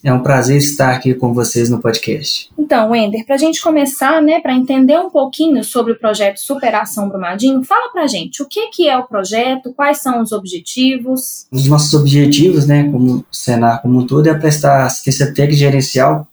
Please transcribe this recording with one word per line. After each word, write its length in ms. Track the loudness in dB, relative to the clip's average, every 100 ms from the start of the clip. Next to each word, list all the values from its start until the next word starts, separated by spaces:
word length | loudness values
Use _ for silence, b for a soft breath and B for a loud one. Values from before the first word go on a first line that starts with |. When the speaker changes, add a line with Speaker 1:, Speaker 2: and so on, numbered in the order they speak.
Speaker 1:
É 100 | -2
um 120 | 0
prazer 320 | 2 0 2 2
estar 360 | 0 0 0
aqui 220 | 0 -2
com 180 | 0 0
vocês 380 | 0 0 0 0
no 80 | 0
podcast. 720 | -2 -2 -4 -6 -6 -8 -8 -6
Speaker 2:
Então, 320 | 0 0 2
Wender, 340 | 0 0 -4
pra 120 | -2 0
gente 260 | 0 0
começar, 580 | 0 0 0 -2 0 2
né, 200 | 2 0
pra 120 | 0
entender 460 | -2 0 2 4 4
um 100 | 2
pouquinho 540 | -2 -2 0 0 0
sobre 300 | -2 -4 -2
o 60 | -2
projeto 400 | -2 0 -2 -4
Superação 720 | -8 -4 -2 -2 -4 -6 -6
Brumadinho, 540 | -6 -8 0 0 0
fala 300 | 0 -2 -2
pra 160 | -4 -4
gente, 340 | -4 -8 -12
o 40 | -8
que 220 | -8 -6
que 180 | 0 0
é 100 | 0
o 80 | -2
projeto, 680 | -6 -4 -2 -2 -4 -8
quais 260 | -4 -2 -2
são 220 | -2 -2
os 120 | -4
objetivos? 1120 | -6 -8 -12 -10 -2 -2 -2 -4 -6 -6 -14 -6
Speaker 1:
Um 40 | 0
dos 120 | 2
nossos 260 | 2 2
objetivos, 720 | 2 4 4 4 4 4 4 2
né, 240 | 2 2
como 340 | 2 0 0 -6
Senar 500 | -8 -2 2 2 0
como 180 | 2 2
um 60 | 2
todo, 200 | 2 2
é 80 |
prestar 520 | 2 0 2 2 2 0
assistência 400 | -2 -4 -2 -2
técnica 260 | 0 2
e 60 | 4
gerencial 680 | 4 2 0 2 2 0 -6